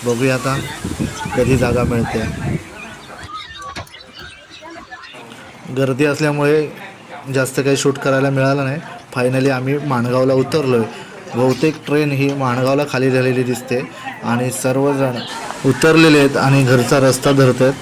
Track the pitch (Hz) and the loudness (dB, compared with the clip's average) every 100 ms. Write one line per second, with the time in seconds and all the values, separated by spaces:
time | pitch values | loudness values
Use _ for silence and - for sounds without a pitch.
0 | 120 117 131 131 135 135 - - - - | -2 0 2 0 -2 -4 -6 -10 -10 -6
1 | - - - - 123 131 123 120 120 120 | -6 -6 -4 0 2 2 2 2 0 0
2 | 113 117 110 - - - - - - - | -2 -2 -4 -6 -6 -6 -8 -18 -16 -18
3 | - - - 1077 1047 960 1077 1077 - 1017 | -18 -18 -14 -14 -14 -16 -14 -14 -16 -18
4 | - 1077 1077 1077 - - 330 330 - 762 | -20 -20 -20 -20 -20 -20 -18 -18 -18 -18
5 | - - - - - - - 127 131 131 | -18 -18 -18 -18 -20 -18 -8 -2 -2 2
6 | 147 139 151 147 143 156 151 - - - | 0 2 0 0 2 2 0 -8 -16 -18
7 | - - 135 135 131 - 135 135 143 135 | -18 -16 -4 -2 0 0 0 2 0 0
8 | 143 135 139 135 135 139 135 147 - - | 0 2 2 2 2 2 -2 -6 -10 -18
9 | - - 123 131 135 127 131 143 147 127 | -8 -2 0 2 2 0 -2 -2 0 0
10 | 120 127 131 131 127 156 135 120 110 - | 0 2 2 2 2 0 2 0 0 -8
11 | - - - 117 127 123 156 147 - 147 | -18 -18 -8 0 0 2 -2 -2 -2 0
12 | 147 135 139 139 131 120 131 139 143 131 | 0 0 0 0 -2 0 0 0 0 0
13 | 131 131 127 123 123 120 - 123 151 - | 2 2 2 0 -2 -4 -2 -4 -4 -12
14 | - - 113 120 127 123 131 131 139 135 | -12 -8 -4 -2 -2 -2 -2 0 0 0
15 | 135 120 - - - - 139 127 160 160 | -2 -2 -8 -10 -10 -2 0 4 4 6
16 | 160 151 139 139 135 139 127 127 120 143 | 8 6 6 4 4 4 4 4 4 4
17 | 135 127 143 139 131 123 131 139 | 4 2 2 4 4 6 2 2